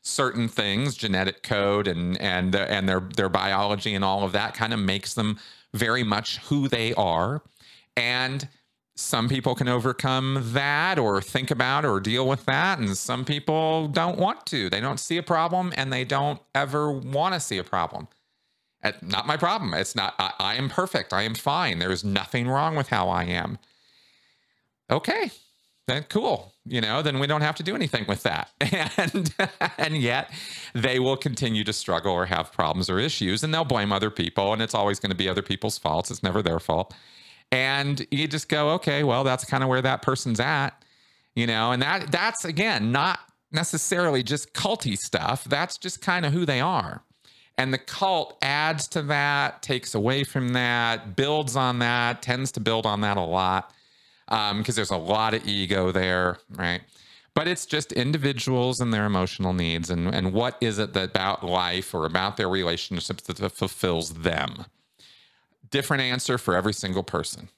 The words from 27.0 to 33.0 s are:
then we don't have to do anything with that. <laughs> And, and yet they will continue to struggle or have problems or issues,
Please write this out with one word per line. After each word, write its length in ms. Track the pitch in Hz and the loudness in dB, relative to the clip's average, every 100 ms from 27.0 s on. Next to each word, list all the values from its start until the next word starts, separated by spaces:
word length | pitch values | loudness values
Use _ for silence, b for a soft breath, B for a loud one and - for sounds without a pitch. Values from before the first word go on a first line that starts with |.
then 160 | 151 135 | 0 0
we 80 | 143 | 0
don't 160 | 151 | 2
have 120 | 151 156 | 0 -2
to 60 | |
do 120 | 170 | -4
anything 320 | 220 170 123 101 | -2 -2 -2 -2
with 140 | 101 | 0
that. 280 | - 78 - _ | 0 0 -4 _
<laughs> 360 | 131 185 151 - | 0 0 0 0
And, 360 | 170 214 165 - 190 - 180 - | 0 0 -2 0 -4 0 -4 0
and 200 | 156 156 | 0 2
yet 320 | 120 127 - 147 B B B | 2 2 -2 -12 B B B
they 240 | 120 127 127 | 0 2 4
will 200 | 127 135 | 4 2
continue 460 | 147 113 123 110 | -2 0 0 2
to 80 | 104 | 0
struggle 400 | 104 - 85 98 | -2 0 0 2
or 120 | 87 90 | 2 2
have 240 | 85 82 | 0 -2
problems 380 | - 78 85 92 | 0 2 2 2
or 100 | |
issues, 460 | 92 | 2